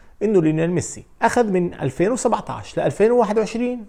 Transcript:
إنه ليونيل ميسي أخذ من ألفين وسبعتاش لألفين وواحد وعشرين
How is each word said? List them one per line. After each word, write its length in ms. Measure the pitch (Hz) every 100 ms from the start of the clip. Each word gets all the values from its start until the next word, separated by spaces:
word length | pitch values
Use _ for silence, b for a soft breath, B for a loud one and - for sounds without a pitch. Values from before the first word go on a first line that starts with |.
| b b
إنه 180 | 208 202
ليونيل 300 | 156 156 165
ميسي 340 | 175 - - - -
أخذ 300 | 220 247 226
من 220 | 180 175
ألفين 380 | - 143 - 180
وسبعتاش 680 | 254 240 214 - 123 104 -
لألفين 340 | 156 - 214
وواحد 260 | 247 202 214
وعشرين 480 | 214 226 247 247